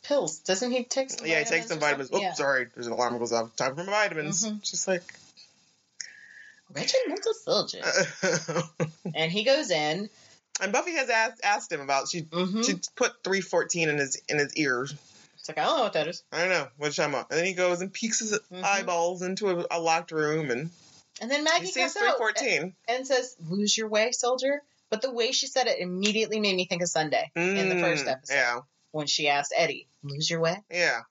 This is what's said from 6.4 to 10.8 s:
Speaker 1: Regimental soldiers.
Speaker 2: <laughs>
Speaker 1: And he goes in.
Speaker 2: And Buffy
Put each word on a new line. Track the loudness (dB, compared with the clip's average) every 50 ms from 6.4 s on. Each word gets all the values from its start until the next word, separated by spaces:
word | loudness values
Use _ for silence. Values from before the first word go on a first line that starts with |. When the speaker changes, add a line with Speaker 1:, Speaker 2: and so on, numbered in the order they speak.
| -20 -20 -20 _ _ _ -8
Speaker 1:
Regimental | -4 -2 2 2 2 2 2 -2 -2 -2 -2 -2
soldiers. | -2 0 0 2 2 2 -2 -6 -4 -2 0 2 2 2 0 -2 -2
Speaker 2:
<laughs> | 0 0 0 0 -2 -2 -4 -4 -4 -4 _ _ -4 -4 -4 _ _ -8 -2
Speaker 1:
And | -2 0 0
he | 0 0 4
goes | 4 4 2 2 0
in. | 0 0 2 0 0 -2 -4 -10 _ -20 -20 -20 -20 _ _ _ _ -4
Speaker 2:
And | -4 0 0
Buffy | 0